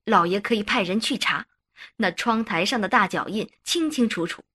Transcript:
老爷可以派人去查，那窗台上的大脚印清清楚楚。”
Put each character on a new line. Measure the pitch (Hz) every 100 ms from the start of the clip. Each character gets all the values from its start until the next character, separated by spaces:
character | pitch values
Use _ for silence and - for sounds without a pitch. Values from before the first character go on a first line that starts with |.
| -
老 | 202 170
爷 | 196
可 | - 226
以 |
派 | 208 247
人 | 175 208
去 | - 269
查， | - 143 - _ _ - - -
那 | 196
窗 | 175 240 226
台 | 226 170 190
上 | 262
的 | 196
大 | 240 190
脚 | 160 -
印 | 208 208 _ -
清 | 339 311
清 | 302 233
楚 | - 170
楚。” | - -